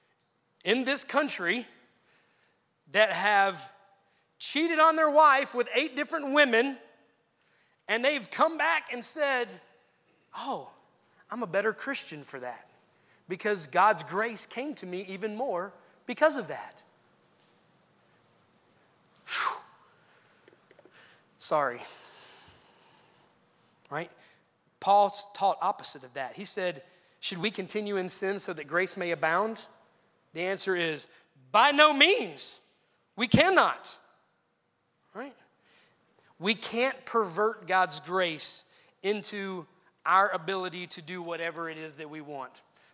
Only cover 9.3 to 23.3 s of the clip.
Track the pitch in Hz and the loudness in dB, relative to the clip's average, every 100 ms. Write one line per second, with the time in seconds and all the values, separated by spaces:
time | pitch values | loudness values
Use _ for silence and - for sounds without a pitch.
9.3 | 262 233 185 - _ _ _ _ _ _ | 0 -2 -8 -20 _ _ _ _ _ _
10.3 | - 269 208 131 - _ _ _ _ - | -12 -8 -8 -10 -20 _ _ _ _ -14
11.3 | 226 214 196 208 202 - 269 - 151 135 | -8 -4 -2 -2 -2 -4 -6 -8 -12 -14
12.3 | 135 123 117 - _ _ _ _ _ - | -12 -12 -14 -18 _ _ _ _ _ -12
13.3 | 185 214 208 147 175 202 202 147 180 226 | -4 -2 -2 0 4 4 4 -2 -4 -4
14.3 | 214 - - 285 294 185 180 196 190 214 | -4 -10 -8 -8 -8 -10 -8 -8 -8 -6
15.3 | 208 269 175 196 - _ _ - 247 311 | -6 -4 -4 -6 -12 _ _ -10 2 2
16.3 | 277 170 123 - - - _ _ _ _ | 2 -6 -10 -14 -18 -20 _ _ _ _
17.3 | _ _ _ _ _ _ _ _ _ _ | _ _ _ _ _ _ _ _ _ _
18.3 | _ _ _ _ _ _ _ _ _ - | _ _ _ _ _ _ _ _ _ -8
19.3 | - - - - _ _ _ _ _ _ | -4 -4 -4 -10 _ _ _ _ _ _
20.3 | _ _ _ _ _ - - - _ _ | _ _ _ _ _ -20 -20 -20 _ _
21.3 | _ - 156 139 120 - - - - - | _ -2 0 0 -4 -12 -18 -20 -20 -20
22.3 | - - - _ _ _ _ _ _ _ | -20 -20 -20 _ _ _ _ _ _ _